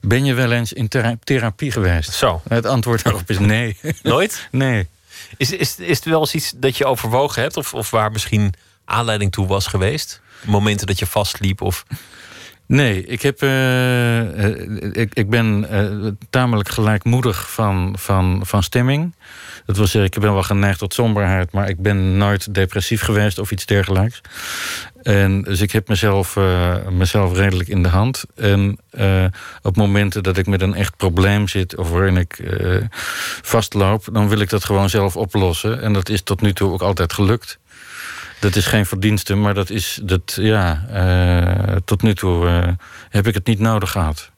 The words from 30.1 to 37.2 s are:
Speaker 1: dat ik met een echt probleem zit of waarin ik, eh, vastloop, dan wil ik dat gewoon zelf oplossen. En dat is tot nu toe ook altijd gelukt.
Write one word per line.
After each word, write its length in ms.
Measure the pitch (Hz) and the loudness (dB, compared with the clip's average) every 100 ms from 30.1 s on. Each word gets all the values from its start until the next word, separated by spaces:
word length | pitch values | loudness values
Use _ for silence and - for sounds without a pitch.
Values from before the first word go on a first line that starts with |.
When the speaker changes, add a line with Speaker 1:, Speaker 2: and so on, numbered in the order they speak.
| 98 | 0
Speaker 1:
dat 140 | 95 95 | -2 0
ik 100 | 92 | 0
met 140 | 98 | 0
een 120 | 92 | 0
echt 220 | 90 101 - | 0 -4 -2
probleem 520 | 98 87 95 101 101 | 0 2 2 2 0
zit 280 | 101 90 - | -2 -4 -4
of 140 | 85 | -2
waarin 260 | 85 95 92 | 0 2 2
ik, 220 | 87 - | 0 -6
eh, 380 | - - - 92 107 - - - - - | -6 -4 0 0 -2 -8 -10 -8 -8 -10
vastloop, 680 | - 117 107 101 98 107 - | 0 0 0 0 2 2 -2
dan 160 | 113 104 | 0 2
wil 100 | 107 | 2
ik 100 | 101 | 2
dat 140 | 104 | 0
gewoon 260 | - 98 98 | 0 2 2
zelf 260 | 107 98 87 | 2 0 -2
oplossen. 640 | 101 107 95 85 107 113 | -2 2 2 0 -2 -2
En 100 | 110 | 0
dat 160 | 101 92 | 0 0
is 140 | 82 | -4
tot 180 | - 98 | -2 0
nu 120 | 107 | 2
toe 200 | 92 98 | 2 0
ook 100 | 85 | 0
altijd 300 | 90 95 87 | 0 0 -2
gelukt. 460 | - | 2